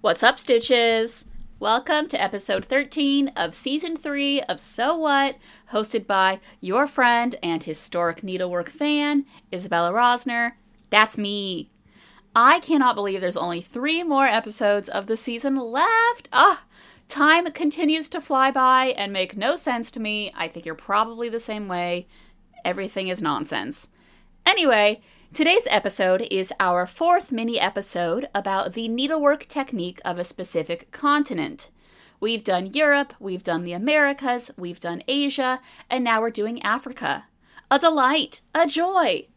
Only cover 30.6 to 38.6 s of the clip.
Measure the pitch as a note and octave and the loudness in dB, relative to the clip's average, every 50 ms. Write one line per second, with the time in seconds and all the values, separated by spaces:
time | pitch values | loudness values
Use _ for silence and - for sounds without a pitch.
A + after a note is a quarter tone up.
30.6 | D#3+ - E3+ E3+ - _ - - - C#4+ C#4+ D4 D4 - A3 E3+ D3+ - - - | -4 -4 -6 -8 -8 _ -18 -4 0 2 2 2 2 -2 -2 -6 -6 -6 -8 -12
31.6 | - - _ _ _ _ _ _ - - _ _ - G#3+ A#3 A3 G#3 - F#3+ F3+ | -18 -20 _ _ _ _ _ _ -20 -20 _ _ -4 -4 -4 -4 -2 0 0 0
32.6 | F#3 F#3+ G3+ C#4 D#4 D4 C#4+ C#4+ C#4+ C#4 - _ - G3 F#3+ F3+ - - E3+ E3 | 0 -2 0 2 4 4 4 2 2 -2 -6 _ -10 -8 -8 -8 -4 -2 -2 -2
33.6 | F3 F3 F3 F3 G3+ C4 D4+ D4+ D4 C#4 C#4 C#4 C#4 C4+ B3 B3 A#3+ - - - | -2 -6 -6 -4 0 2 4 4 4 2 0 -2 -2 -2 -2 -2 -4 -8 -12 -10
34.6 | F3+ F3 F3 - - E3+ E3+ F3 - - C4+ C#4+ C#4+ C#4+ C4+ - C4 B3+ B3+ B3+ | -10 -10 -10 -8 -6 -6 -6 -6 -4 -2 -2 0 0 0 0 0 0 0 -2 -2
35.6 | _ - - - - _ - B3+ B3 A#3+ A3+ A3 A3 A#3 A3+ - G#3 A3 A#3 B3 | _ -16 -20 -20 -8 _ -2 -2 2 2 2 2 2 0 -2 -2 -4 -4 -4 -4
36.6 | - - G#3+ C4 - C#4+ - - - D3 C#3 - - _ _ _ _ _ _ - | -2 -2 -2 -2 -2 -10 -14 -6 -4 -4 -4 -4 -6 _ _ _ _ _ _ -20
37.6 | - _ C4+ C#4+ D#4 E4 D#4+ D4 C4 B3+ C#4+ D#4+ C#4+ - - - _ _ _ D4+ | -2 _ 2 4 4 4 4 4 2 4 2 2 0 -2 -8 -18 _ _ _ 2